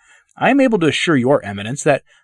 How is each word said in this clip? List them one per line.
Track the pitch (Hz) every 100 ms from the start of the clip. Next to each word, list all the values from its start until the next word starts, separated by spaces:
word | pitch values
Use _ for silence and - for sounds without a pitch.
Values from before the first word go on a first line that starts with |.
| _ _ _ -
I | 151
am | 277
able | 262 220
to | 160
assure | - - 147
your | 120 143
eminence | 101 101 104 143
that | 156 139 - _